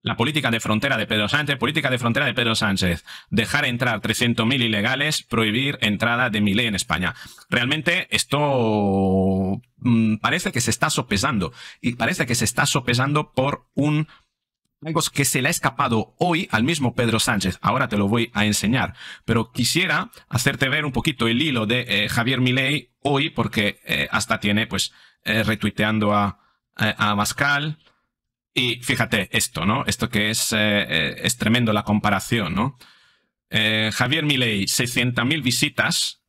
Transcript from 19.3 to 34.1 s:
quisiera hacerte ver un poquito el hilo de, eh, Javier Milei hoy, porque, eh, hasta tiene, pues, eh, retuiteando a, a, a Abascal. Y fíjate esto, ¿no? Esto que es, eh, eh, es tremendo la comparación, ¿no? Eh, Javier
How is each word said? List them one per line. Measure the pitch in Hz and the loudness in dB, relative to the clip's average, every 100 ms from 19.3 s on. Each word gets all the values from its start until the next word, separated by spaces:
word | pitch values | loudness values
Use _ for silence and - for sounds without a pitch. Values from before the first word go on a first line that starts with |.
| 117 110 | 0 0
quisiera | - 120 165 185 151 214 - _ | -2 0 2 0 -2 -4 -14 _
hacerte | 127 139 139 135 | 0 0 0 0
ver | 147 | 0
un | 147 | 0
poquito | 123 160 139 113 | 0 -2 0 0
el | 117 | 2
hilo | 156 123 | 0 0
de, | 107 123 120 | 0 -2 0
eh, | 104 104 | -2 0
Javier | 143 127 131 | 0 0 2
Milei | 127 127 135 147 - _ | 2 2 0 -2 -6 _
hoy, | 147 139 151 | 0 0 0
porque, | - 107 113 104 - - | -2 -2 0 -2 -4 -6
eh, | 69 69 | -4 0
hasta | - - 110 | -2 -2 -2
tiene, | 104 104 110 | 0 0 0
pues, | 95 - - - _ | -4 -4 -8 -20 _
eh, | - 113 | -2 0
retuiteando | 104 110 107 - 110 107 104 | 0 0 -2 0 0 2 2
a, | 101 101 - _ _ _ - | 2 0 -4 _ _ _ -2
a, | 107 | -2
a | - 104 | 0 0
Abascal. | - 104 - 143 143 151 151 _ _ _ _ _ _ _ 151 | 2 -2 0 0 0 -2 -8 _ _ _ _ _ _ _ -2
Y | 123 120 | -2 -2
fíjate | - 127 113 110 92 117 | -2 -2 0 0 0 -2
esto, | - - 95 | -2 -2 -2
¿no? | - | 0
Esto | - - 113 | -2 -4 -2
que | 107 104 | 0 0
es, | 117 - | -2 -2
eh, | 220 | 0
eh, | 107 104 90 85 76 - | 2 0 0 -2 -2 -4
es | 87 - | -4 -2
tremendo | 107 117 113 | 0 2 2
la | 104 | 0
comparación, | - 107 104 98 - 117 87 | 0 0 2 -2 0 -2 -2
¿no? | 90 127 - - _ _ _ _ _ _ | -2 -4 -6 -20 _ _ _ _ _ _
Eh, | 120 110 110 110 | 0 2 0 -2
Javier | - 127 | 0 0